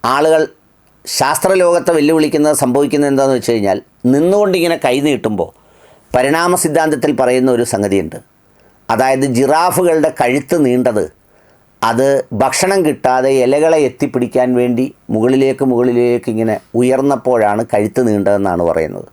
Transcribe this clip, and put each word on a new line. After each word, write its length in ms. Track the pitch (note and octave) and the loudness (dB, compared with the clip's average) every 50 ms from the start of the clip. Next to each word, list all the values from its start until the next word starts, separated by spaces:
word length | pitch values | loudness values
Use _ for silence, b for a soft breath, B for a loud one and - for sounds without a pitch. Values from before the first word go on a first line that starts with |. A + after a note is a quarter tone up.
| - | 0
ആളുകൾ 380 | A#2 C3 C#3+ D3+ D#3+ D#3+ D#3+ D#3+ - - _ _ _ _ _ _ _ _ _ _ | 0 0 2 2 2 2 2 0 -2 -6 _ _ _ _ _ _ _ _ _ _
ശാസ്ത്രലോകത്തെ 880 | - - - C#3 C3+ D#3 - - F#3+ F#3+ F#3 F3+ F3 F3 F3 - - E3+ D#3 | -10 -4 -2 -2 -2 -2 -2 0 0 2 2 2 2 2 0 0 0 0 2
വെല്ലുവിളിക്കുന്നത്, 580 | C#3+ D3 E3 D#3+ D#3 D3 - D3 D3 D3+ D3+ C#3 | 2 2 2 2 0 0 0 0 0 0 0 0
സംഭവിക്കുന്നത് 480 | C#3+ B2+ B2 C#3 C#3+ C3 C#3+ D3 C#3+ C#3+ | 0 0 0 0 0 0 0 0 0 0
എന്താണെന്ന് 240 | C#3 C3+ C#3 C3+ C3+ A#2+ | 2 0 2 0 0 0
വെച്ച് 140 | G#2+ - A#2+ | 0 -2 -2
കഴിഞ്ഞാൽ, 240 | A2+ G2+ G2 F#2+ G2+ - _ _ _ - B2 | 0 0 0 -2 -2 -6 _ _ _ 0 0
നിന്നുകൊണ്ടിങ്ങനെ 640 | C3 C#3+ D#3+ F3+ G3 G#3 G#3 G3 F#3 F#3 E3 E3+ E3+ D#3+ - | 2 2 2 2 2 2 2 0 0 0 0 -2 -2 -2 0
കൈ 100 | C3+ B2 C#3 C#3+ | 0 0 0 0
നീട്ടുമ്പോൾ 440 | D3+ C#3 B2 - A2 G#2+ F#2 E2 - - b b b b b b b b b b _ - | 0 -2 -2 -2 -4 -4 -4 -6 -8 -8 b b b b b b b b b b _ -2
പരിണാമ 420 | B2+ B2+ C#3 D3+ E3 E3+ F3 F3+ F3 | 0 0 0 0 0 0 0 0 -2
സിദ്ധാന്തത്തിൽ 500 | - E3 D3 E3 D#3+ D#3 D3+ C3+ A#2 D3+ C#3 A2+ | -2 -2 0 0 0 0 -2 -2 -2 -2 0 0
പറയുന്ന 300 | C3 B2 B2+ B2+ B2+ C3 B2 | 0 0 2 2 2 2 0
ഒരു 80 | A#2+ A#2+ - | 0 0 -2
സംഗതിയുണ്ട്. 460 | - G2+ G#2 G2+ G2 G2 E2 D#2+ - - - _ _ _ _ _ b b b b b b _ - | -2 -2 -2 0 0 -2 -2 -4 -10 -16 -20 _ _ _ _ _ b b b b b b _ -6
അതായത് 340 | A2 A2+ C3 C3+ C3+ C3 C#3 C#3 B2 A#2 | -2 0 2 0 2 0 0 -2 0 0
ജിറാഫുകളുടെ 720 | C3+ C3 D3+ D#3+ E3+ F3+ C#3 - F#3 F3 D#3+ D#3+ D3+ D#3 D#3 - | 2 2 2 2 0 0 0 0 0 2 2 2 0 -2 -2 -2
കഴുത്ത് 380 | C#3+ B2 B2+ C#3+ C3+ - F3+ E3+ D3 | -2 -2 -2 -2 -2 -2 -2 0 2
നീണ്ടത് 380 | B2+ B2 B2+ B2 B2 A2 G#2+ E2+ - _ _ b b b b b b b b b b _ _ | 2 0 0 0 0 0 -2 -4 -4 _ _ b b b b b b b b b b _ _
അത് 240 | - A2+ A#2 A#2 C3+ C#3 C#3 C3+ - _ - G#2 | -2 -2 0 2 2 2 2 0 -2 _ -2 -2
ഭക്ഷണം 360 | B2+ C3+ - - - F#3+ G3 G3 F3 | -2 0 0 0 0 0 0 0 0
കിട്ടാതെ 440 | D3+ C3 A2+ - C3 B2+ C3 B2+ C3+ C3+ C3+ B2 | 0 -2 0 0 0 0 2 2 2 2 2 2
ഇലകളെ 340 | B2 C#3 C#3+ D#3 D#3+ D#3+ D#3 D3 B2+ | 2 2 2 2 2 2 2 2 0
എത്തിപ്പിടിക്കാൻ 600 | - - D3 C3+ - B2+ B2 A2+ - C3 B2+ B2+ B2+ B2 | -2 -4 -6 -2 -2 -4 -4 -2 0 -2 0 2 0 0
വേണ്ടി 240 | B2 B2 B2 A#2 B2+ D3 - _ _ - - | 0 0 0 -2 -2 -4 -6 _ _ -6 -2
മുകളിലേക്ക് 500 | A2 A2 B2 C3+ C3+ C3+ C3+ B2+ G#2+ C#3 | 0 0 2 2 2 2 0 0 0 -2
മുകളിലേക്ക് 640 | C3 B2 A#2 B2 B2+ A#2+ A#2+ B2 A#2+ A#2+ A#2+ - - | 0 0 0 0 0 2 2 2 0 0 -2 -4 -4
ഇങ്ങനെ 260 | A2 A2 A2+ A2+ G#2+ - - _ - | -4 -2 -2 -2 -4 -4 -8 _ -2
ഉയർന്നപ്പോഴാണ് 880 | A#2 B2 B2+ B2+ C3 C3+ C#3+ C#3 B2 - B2+ B2+ A#2 G#2+ G#2 G#2 G#2+ A#2 - - | -2 0 0 0 0 0 0 -2 -2 -2 -2 0 2 2 0 0 -2 -4 -2 -2
കഴുത്ത് 260 | G#2 G#2+ A2 - - B2+ A2+ | -2 -2 -2 -2 -2 0 0
നീണ്ടതെന്നാണ് 540 | G#2+ G#2 G2 G2 G2+ G2+ G2 F#2+ F2 E2+ | 0 0 0 0 0 0 0 -2 0 0
പറയുന്നത്. 460 | F2 E2+ - D#2+ D#2+ D2 G1+ G1+ - - | 0 0 0 0 -2 -4 -6 -12 -14 -16